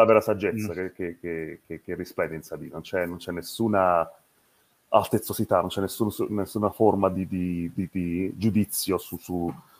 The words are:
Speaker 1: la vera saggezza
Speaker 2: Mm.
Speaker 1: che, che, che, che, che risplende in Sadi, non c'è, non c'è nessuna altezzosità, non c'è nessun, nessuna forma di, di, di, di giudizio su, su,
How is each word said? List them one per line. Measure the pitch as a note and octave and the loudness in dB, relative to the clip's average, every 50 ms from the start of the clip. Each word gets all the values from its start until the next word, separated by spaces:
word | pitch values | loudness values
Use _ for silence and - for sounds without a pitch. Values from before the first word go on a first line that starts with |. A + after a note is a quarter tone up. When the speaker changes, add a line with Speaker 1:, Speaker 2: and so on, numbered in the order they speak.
| A2+ | 10
Speaker 1:
la | |
vera | A2+ A2 G#2+ | 10 10 8
saggezza | - A2 G#2+ F#2+ G#2 F2+ A#2 A2 G#2+ G2 | 6 4 2 0 0 -2 0 -2 -4 -4
Speaker 2:
Mm. | E2 | -4
Speaker 1:
che, | F2+ F#2 F#2 - | -4 -6 -6 -6
che, | - F#2 E2+ E2+ - | -6 -6 -6 -6 -8
che, | - E2+ E2 E2 D#2+ D#2 D#2+ - _ | -8 -6 -6 -6 -6 -8 -12 -14 _
che, | - E2 D#2 - | -14 -14 -12 -10
che | - F2 | -8 -8
risplende | F2 F2 - - - E2+ D#2 D#2+ | -8 -8 -6 -4 -2 -2 -2 -4
in | D#2 D2+ | -8 -10
Sadi, | - E2 D2+ E2 E2 | -12 -12 -12 -12 -12
non | E2 D#2+ | -12 -12
c'è, | D#2+ - - F#2 F2 | -10 -4 -2 -2 -2
non | E2+ F2+ | -2 -4
c'è | F2 - F#2 | -8 -8 -8
nessuna | F2 F2 E2 - - - A2+ A2 G#2 G2 F#2 F2+ F2 E2 D#2+ - - _ _ _ _ _ _ _ _ _ _ _ _ _ _ _ | -8 -8 -8 -8 -4 -2 0 2 4 4 4 6 4 4 2 0 -6 _ _ _ _ _ _ _ _ _ _ _ _ _ _ _
altezzosità, | - G#2+ F#2+ - - G#2+ - - G2+ - G#2+ - G2+ F2+ | 4 4 4 4 0 -2 -2 -4 -4 -4 -2 2 2 2
non | F2 F2+ | 2 0
c'è | - G2+ | -2 -2
nessun, | G2 F#2 - - A2+ G#2 - - G#2+ - | -4 -4 -2 -2 -2 -2 -2 -2 -4 -4
nessuna | G#2+ G#2 F#2+ - - G#2+ G#2 G2+ | -4 -4 -4 -4 -2 -2 -2 -2
forma | - - A2 G#2 F#2+ G2 G2 F#2+ | 2 4 4 4 4 4 2 0
di, | F2+ F#2+ F#2+ | 0 -2 -4
di, | D#2 G2 F#2 F2+ F2+ F2 E2+ E2+ E2+ - | -4 -2 -2 -2 -2 -2 -4 -4 -4 -4
di, | - F#2 - | -4 -6 -4
di | - F#2+ F2 E2+ E2+ F2 F#2+ - - | -4 -4 -4 -2 -2 -2 -2 -4 -2
giudizio | - G2+ A2+ F#2 G#2+ G2+ - - - - G2 F#2 | -2 0 2 2 2 0 0 -2 -4 -2 0 -2
su, | F2 - - F2+ | -2 -2 -6 -12
su, | F2 - - F2+ F2 E2+ E2+ E2+ - - _ _ | -10 -8 -6 -4 -2 -2 -2 -4 -8 -12 _ _